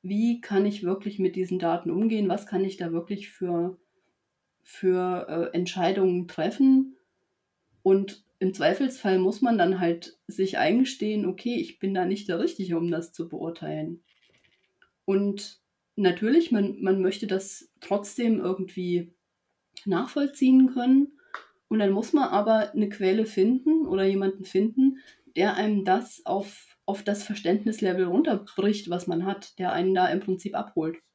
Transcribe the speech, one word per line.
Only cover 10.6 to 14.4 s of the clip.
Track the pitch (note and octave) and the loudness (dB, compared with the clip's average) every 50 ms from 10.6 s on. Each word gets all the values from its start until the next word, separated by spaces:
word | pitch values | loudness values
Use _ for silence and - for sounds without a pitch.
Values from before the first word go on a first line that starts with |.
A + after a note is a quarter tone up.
| - D#3 A3+ A#3+ C4 B3+ - - G#3+ G#3+ G#3+ G#3 - | 2 2 4 4 2 0 0 -4 -4 -2 -2 -2 -2
okay, | F3+ F3+ - - A#3 A#3+ | -2 -4 -4 -6 -6 -4
ich | A#3 - - - _ | -4 -6 -8 -8 _
bin | - G3 G3 | -4 -4 -2
da | F#3+ F3+ | -2 -2
nicht | F#3 F#3+ G3 - - | -2 -2 -4 -4 -4
der | F3 E3+ | -4 -2
Richtige, | B3 E4+ - - F#3+ F3 E3 | -2 -4 -4 -4 -6 -4 -2
um | E3 E3+ E3+ | -2 -2 -2
das | E3+ D#3+ E3 - | -2 -4 -6 -8
zu | - - E3+ E3+ | -10 -12 -10 -10
beurteilen. | - - - E3 E3+ - E3 D#3 D#3 D#3 D#3 E3 E3+ E3+ _ _ _ _ _ _ _ _ | -8 -8 -8 -8 -8 -8 -10 -8 -8 -6 -6 -8 -10 -12 _ _ _ _ _ _ _ _